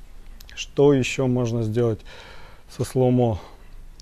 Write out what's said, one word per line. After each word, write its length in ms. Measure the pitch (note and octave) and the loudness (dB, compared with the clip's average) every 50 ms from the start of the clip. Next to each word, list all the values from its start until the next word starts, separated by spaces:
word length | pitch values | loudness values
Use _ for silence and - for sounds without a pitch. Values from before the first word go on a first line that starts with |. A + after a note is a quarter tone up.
| - - - - - - - - - - - | -18 -16 -16 -16 -16 -16 -16 -16 -18 -16 -12
Что 380 | - - - - - C#3 D3 C#3+ | -12 -12 -6 2 6 6 6 6
еще 340 | C3+ A#2+ - - - C3+ B2+ | 6 4 0 0 0 0 0
можно 360 | B2 B2 B2 A#2 A#2 A#2 A2+ | 2 0 0 0 0 0 -2
сделать 360 | G#2+ G#2 A#2+ A#2+ A#2 A2 - - - - - - - - - - - - - - - | 0 0 2 2 2 0 -2 -6 -14 -18 -18 -18 -18 -16 -16 -16 -16 -18 -20 -20 -18
со 140 | - - B2+ | -6 -6 -6
слоумо? 560 | - - C3 B2+ B2 B2+ B2 B2 A#2 G#2+ F2 - - - - - - - - - - - - | -2 0 2 4 4 6 4 4 4 2 -2 -6 -12 -18 -20 -20 -18 -18 -16 -16 -18 -18 -8